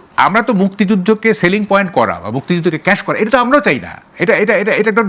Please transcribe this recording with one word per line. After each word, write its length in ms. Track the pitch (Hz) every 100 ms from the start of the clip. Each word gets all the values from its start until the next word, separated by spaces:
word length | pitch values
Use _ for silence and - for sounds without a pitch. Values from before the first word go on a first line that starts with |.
| - -
আমরা 240 | 139 214
তো 120 | 233
মুক্তিযুদ্ধকে 800 | 202 190 - 190 208 180 214 226
সেলিং 320 | - 175 208 208
পয়েন্ট 260 | 196 190
করা 280 | 131 107 85
বা 120 | 95
মুক্তিযুদ্ধকে 460 | 123 - 175 165 156
ক্যাশ 240 | - 196
করা, 160 | - 135
এটা 140 | 214
তো 60 | 254
আমরাও 220 | 240 285
চাই 200 | 277 131
না। 220 | 85 - - -
এটা, 160 | 180 175
এটা, 200 | 208 190
এটা, 180 | 208
এটা 160 | - 220
একটা 140 | 208